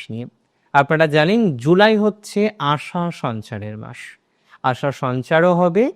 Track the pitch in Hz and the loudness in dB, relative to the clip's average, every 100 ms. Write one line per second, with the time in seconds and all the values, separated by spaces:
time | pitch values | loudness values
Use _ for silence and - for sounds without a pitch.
0 | - 113 123 _ _ _ _ 143 139 156 | -12 -12 -12 _ _ _ _ 2 2 2
1 | 160 151 156 226 208 123 135 180 220 214 | 2 2 2 2 0 0 2 4 4 4
2 | 208 208 - 202 208 - 143 147 - 180 | 0 -4 -8 -2 -2 -2 -2 -2 -4 -6
3 | 170 - 135 110 - 107 104 107 117 117 | -6 -6 -6 -6 -10 -12 -12 -12 -16 -18
4 | - - _ _ _ - 131 120 143 - | -20 -20 _ _ _ -6 -4 -2 -4 -4
5 | 131 127 - 160 180 175 180 185 269 | -4 -4 0 2 4 4 2 2 -2